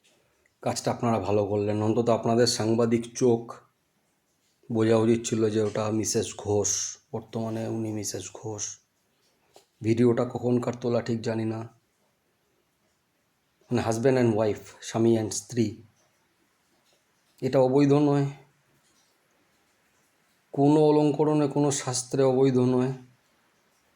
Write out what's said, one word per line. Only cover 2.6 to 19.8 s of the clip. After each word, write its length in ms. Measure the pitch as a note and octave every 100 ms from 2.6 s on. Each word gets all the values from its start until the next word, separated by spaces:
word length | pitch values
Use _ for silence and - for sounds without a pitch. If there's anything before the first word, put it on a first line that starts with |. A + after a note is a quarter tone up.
| A2 A2+ A#2 A#2 A#2 -
চোখ 380 | B2+ A#2 - - _ _ _ _ _ _ _ _ _ _ -
বোঝা 240 | A2 A2 A2+
উচিত 300 | A2+ A#2 A#2
ছিল 240 | A2 A2
যে 120 | G#2+
ওটা 280 | G#2 G#2+ G#2+
মিসেস 440 | A2 G2+ A2+ F#2+ -
ঘোষ, 600 | - G#2 F#2+ - - - -
বর্তমানে 560 | A2 A2 A2+ A2+ A2 A2+
উনি 240 | A2+ A2
মিসেস 380 | G#2+ G2+ G2+ F#2
ঘোষ। 440 | - A2 G#2 - - _ _ _ _ _ _ _ _ _ -
ভিডিওটা 420 | G#2+ A2+ B2 A#2+
কখনকার 480 | B2 A#2+ A#2+ B2 B2 A#2+
তোলা 220 | B2 A#2
ঠিক 200 | A2 A2+
জানি 220 | A2+ A2
না, 240 | A2 A2 A#2 _ _ _ _ _ _ _ _ _ _ _ _ _ _ _ _ _ _ _ -
মানে 100 | A#2+
husband 340 | G#2+ A2 C3+ C3
and 180 | A#2+
wife, 420 | G#2+ A2 F#2+ - -
স্বামী 360 | - A2+ A2+ A2+
and 120 | G#2+
স্ত্রী, 520 | - - A#2+ G#2+ - - _ _ _ _ _ _ _ _ _ _ _ _ _ _ -
এটা 180 | C3+ C3+
অবৈধ 340 | B2+ C3+ C#3+
নয়, 340 | C#3+ D3 C#3+ C#3 - _ _ _ _ _ _ _ _ _ _ _ _ _ _